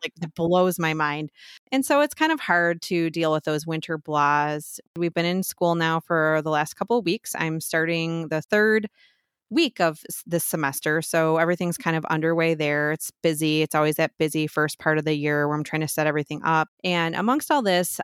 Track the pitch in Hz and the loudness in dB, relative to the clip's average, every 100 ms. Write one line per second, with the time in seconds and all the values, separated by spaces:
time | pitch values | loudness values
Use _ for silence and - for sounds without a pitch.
0 | 156 - 165 - 170 180 185 175 165 156 | -12 -10 -10 -4 2 4 2 2 -2 0
1 | 151 147 151 - - - _ 269 262 285 | -2 -2 -8 -12 -20 -20 _ -2 2 2
2 | 294 - 311 311 - 175 170 170 - 175 | 2 0 0 0 0 2 2 0 -2 -2
3 | 165 165 160 156 156 151 156 160 - 160 | 0 0 0 0 0 -4 -2 -6 -4 -8
4 | 151 151 147 147 147 151 - - - 165 | -2 0 4 4 2 -2 -8 -16 -14 -4
5 | 170 170 170 180 185 - 175 170 165 165 | -2 0 0 0 -4 0 0 2 2 0
6 | - 165 156 156 156 151 151 - 196 240 | 0 0 2 2 2 0 -2 -4 -2 -2
7 | 175 208 - - 160 160 - 165 165 165 | 0 -2 -4 -6 -4 -6 -4 -2 0 0
8 | 165 165 160 156 - 208 214 220 208 _ | -2 -4 -4 -6 -2 2 4 2 0 _
9 | _ _ _ _ - 226 320 - 170 156 | _ _ _ _ -6 0 0 0 0 -2
10 | - - - 170 - 165 143 135 160 156 | -8 -14 -4 -4 -2 -2 -2 -2 -2 -2
11 | 160 170 160 160 165 175 175 170 175 160 | 0 0 2 2 2 0 -2 -2 -2 -2
12 | - 160 160 165 165 160 151 147 151 156 | 0 0 0 2 2 2 0 2 0 -2
13 | - - 165 156 160 151 156 156 151 151 | -6 -4 -2 2 2 2 2 2 2 2
14 | 160 - 156 156 151 - 151 - 160 156 | 0 0 -2 0 -2 0 -2 0 0 0
15 | 151 151 147 147 147 151 147 156 156 - | 0 0 0 0 0 -2 -2 -4 -2 0
16 | 151 147 147 151 - 160 156 _ 185 175 | 0 0 -2 -4 0 2 0 _ -2 0
17 | 165 165 208 277 - 294 208 180 180 - | 0 0 0 0 0 0 2 2 2 -2